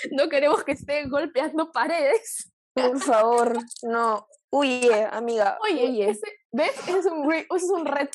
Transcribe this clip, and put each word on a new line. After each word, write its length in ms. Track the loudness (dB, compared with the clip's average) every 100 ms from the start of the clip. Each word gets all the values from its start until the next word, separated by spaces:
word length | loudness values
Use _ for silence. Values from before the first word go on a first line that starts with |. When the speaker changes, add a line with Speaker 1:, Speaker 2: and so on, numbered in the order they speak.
| -6
Speaker 1:
No 180 | -2 0
queremos 340 | 2 2 2
que 100 | -2
estén 360 | -6 -4 -4 -2
golpeando 640 | -4 -2 -2 -2 -2 -2
paredes. 800 | -2 -2 0 2 0 -2 -12 -14 _ _ 0
Speaker 2:
Por 240 | 0 0
favor, 580 | 2 4 4 4 2 0 -6 -10
no. 460 | -4 0 0 0 -6 -20 _ 0
Huye, 480 | 0 2 4 4 2
amiga, 460 | -4 -2 0 0 0
Speaker 1:
Oye, 260 | -2 0 0
Speaker 2:
huye. 200 | 0 0
Speaker 1:
ese... 160 | -2 -6 -16 _
¿ves? 260 | -2 -2 -2 -2
Ese 120 | 0
es 60 | 0
un 200 | 0 0
re-, 120 | -2 -2 -4
ese 100 | -2
es 60 |
un 140 | -2 -2
red 200 | -2 -4